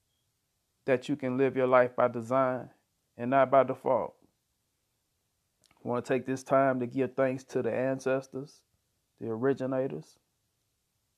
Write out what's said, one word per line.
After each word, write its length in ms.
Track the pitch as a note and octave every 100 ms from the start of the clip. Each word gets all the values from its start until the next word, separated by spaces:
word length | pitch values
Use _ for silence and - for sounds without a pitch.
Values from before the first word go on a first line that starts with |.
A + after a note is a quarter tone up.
| _ _ _ _ _ _ _ _ -
that 240 | B2+ -
you 60 | D3
can 220 | B2+ B2+
live 180 | C3+ C3
your 120 | B2+
life 280 | B2+ B2 -
by 120 | B2
design 640 | A#2+ A2+ C3 C3 B2+ - _ _ _ _ -
and 100 | A#2+
not 220 | C#3 C3
by 100 | C3+
default. 540 | B2 - C3 A#2+ F2+ - _ _ _ _ _ _ _ _ _ _ _ _ _ _ _ _
I 120 | -
wanna 140 | B2
take 240 | A#2+ C3 B2
this 160 | C3
time 380 | - C3+ C3+ C3
to 80 | A#2+
give 260 | C3+ B2+
thanks 300 | - C3+ C3+
to 180 | - C3
the 100 | A#2
ancestors, 920 | A2+ C3 C3 C3+ C3 C3+ C3 C#3+ - _ _ _ _ _ -
the 60 | A2+
originators, 880 | A2 C3 C3 C3 C3 C3 D3+ - _ _ _ _ _ _ _ _ _ _